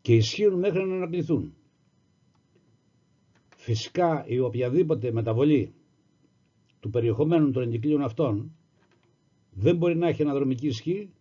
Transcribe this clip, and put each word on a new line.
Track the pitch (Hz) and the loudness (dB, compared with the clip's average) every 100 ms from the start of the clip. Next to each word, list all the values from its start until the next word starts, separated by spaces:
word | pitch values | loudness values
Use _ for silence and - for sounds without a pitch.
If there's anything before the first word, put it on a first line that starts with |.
Και | - | 4
ισχύουν | 117 110 - 208 185 | 4 4 2 2 2
μέχρι | 196 180 | 0 0
να | 190 | -2
ανακληθούν. | 185 170 175 165 143 - - _ _ _ _ _ _ _ _ _ _ _ _ _ _ _ _ _ _ _ _ | -4 -4 -4 -2 -2 -2 -12 _ _ _ _ _ _ _ _ _ _ _ _ _ _ _ _ _ _ _ _
Φυσικά, | - 110 - - 175 151 - | -6 -4 -4 -2 0 0 -2
η | 123 | -2
οποιαδήποτε | 127 113 123 143 170 156 120 | -2 -2 0 0 0 0 -2
μεταβολή | 113 113 110 143 147 98 - _ _ _ _ _ _ _ _ _ _ | -2 -2 2 4 2 0 -8 _ _ _ _ _ _ _ _ _ _
του | - | -6
περιεχομένου | 117 113 113 151 170 147 | 0 0 2 2 4 2
των | 131 | 2
εγκυκλίων | 123 113 135 151 | -2 -2 0 0
αυτών | 139 113 147 104 131 - _ _ _ _ _ _ _ _ _ | 0 -2 -2 -2 -6 -16 _ _ _ _ _ _ _ _ _
δεν | 95 101 175 | -2 0 2
μπορεί | 175 165 | 2 0
να | 170 | 0
έχει | - | 0
αναδρομική | 151 139 135 127 147 | 0 0 0 -2 -4
ισχύ | 110 - 190 202 _ | -4 -4 -6 -6 _